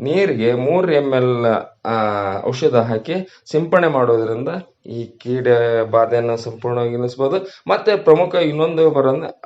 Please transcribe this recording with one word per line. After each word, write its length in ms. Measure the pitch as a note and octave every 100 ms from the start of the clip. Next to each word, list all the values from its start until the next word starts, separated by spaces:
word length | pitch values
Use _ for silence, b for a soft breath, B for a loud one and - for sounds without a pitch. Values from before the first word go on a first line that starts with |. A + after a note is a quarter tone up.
ನೀರಿಗೆ 520 | C3 F3 F#3+ A#2+ A2+
ಮೂರು 400 | B2 B2+ F3 F3+
ಎಮ್ 220 | D3 C#3
ಎಲ್, 320 | C3 B2+ A#2+ A#2 A2 - _ -
ಆ, 80 | A2+ G#2+ G#2 G2+ G2 -
ಔಷಧ 260 | B2+ D3+
ಹಾಕಿ 680 | B2 A2+ A2 D#3 F#3 F#3 - -
ಸಿಂಪಡಣೆ 380 | D#3 E3 F3+ E3
ಮಾಡೋದ್ರಿಂದ 600 | C#3 A#2 A#2 A2+ A2+ C#3+ F3+ F#3 _ -
ಈ 180 | A#2
ಕೀಡೆ 840 | A2+ - B2 B2+ B2+ A#2+ A#2 A#2 A2
ಬಾಧೆಯನ್ನು 460 | A2+ A2+ A#2 A#2 A2+
ಸಂಪೂರ್ಣವಾಗಿ 540 | A#2 - B2 A#2+ A#2+
ನಿಲ್ಲಿಸ್ಬೋದು. 460 | A#2+ A#2+ B2 C3+ F#3+ F#3+ B -
ಮತ್ತೆ 280 | G3 - G3+
ಪ್ರಮುಖ 380 | - D#3 F3+
ಇನ್ನೊಂದು 560 | F3+ D#3 D3 E3 D#3+ D#3+
ಬರೋದು 320 | C#3 C3+ C#3 E3 -